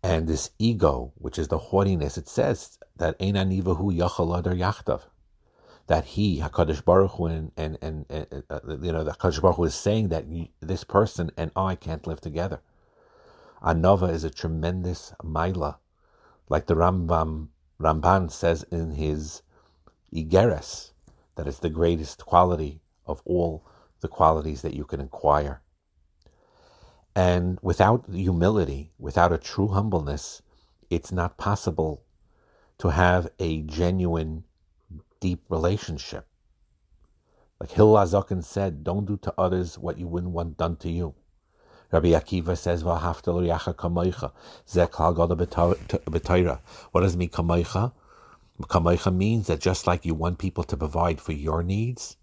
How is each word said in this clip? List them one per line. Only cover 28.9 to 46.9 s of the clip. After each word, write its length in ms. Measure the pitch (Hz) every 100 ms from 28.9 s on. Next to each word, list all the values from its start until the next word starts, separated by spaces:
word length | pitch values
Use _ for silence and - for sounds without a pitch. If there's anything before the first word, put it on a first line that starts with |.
| _
without 360 | 71 - 87
a 40 | 82
true 320 | - - 101
humbleness, 720 | 98 107 90 71 71 - - _ _ _ _ _
it's 220 | 85 -
not 260 | 90 87 -
possible 680 | 101 104 - 80 78 73 _ _ _ _ _ _ _ _
to 120 | 98
have 400 | 78 90 90 85 _
a 220 | 85 80
genuine, 840 | 76 78 87 92 87 82 78 78 - _ _ _ _ 80 _ _
deep 240 | 92 85 _
relationship. 800 | 82 87 107 - 76 - 50 - _ _ _ _ _ _ _ _ _ _ _ _ _
Like 120 | -
Hillel 240 | - 107 107
HaZaken 480 | 92 98 - 92
said, 420 | 82 98 98 73 80
"Don't 200 | 95 104
do 120 | 101
to 160 | - -
others 400 | 92 92 85 -
what 200 | 85 -
you 100 | 87
wouldn't 240 | 85 90
want 260 | 85 85 76
done 200 | 85 82
to 120 | 87
you." 240 | 85 82 - _ _ _ _ _ - _
Rabbi 180 | 82 85
Akiva 480 | 80 - 95 82 85
says, 260 | 87 85
"V'ahavta 500 | 82 85 87 82 -
l'reacha 400 | 87 87 85 - 85
kamocha." 560 | 87 85 90 90 - - - - -
Zeh 240 | 90 85
klal 240 | - 82
gadol 220 | 85 85 82
b'to-, 520 | 87 - 87 85 -
t-, 100 | -
b'Torah. 640 | - 78 - 90 82 64 - - -